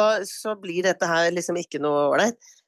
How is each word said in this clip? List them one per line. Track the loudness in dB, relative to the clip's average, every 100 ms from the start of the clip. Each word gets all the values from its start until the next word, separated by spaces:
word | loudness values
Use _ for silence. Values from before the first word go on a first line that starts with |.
| 4 2 -4
så | -10 -8 -8
blir | -6 -2
dette | 0 0 0
her | 2 2
liksom | 0 -4 -4
ikke | -4 -4
noe | 0 2 2
ålreit. | 2 2 -2 -14 _